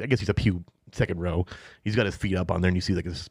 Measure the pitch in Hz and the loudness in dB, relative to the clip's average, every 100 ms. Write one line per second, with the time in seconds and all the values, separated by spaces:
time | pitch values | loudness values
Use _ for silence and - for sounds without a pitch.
0 | 123 123 101 98 110 87 - _ - - | 0 0 2 2 2 0 -6 _ -16 -4
1 | 110 87 87 85 92 - - - 107 110 | -2 -2 -2 0 -2 -6 -20 -8 -2 2
2 | 101 - 101 92 87 87 90 90 92 92 | 2 0 -2 0 0 2 2 2 0 -2
3 | 90 87 - | -2 -8 -10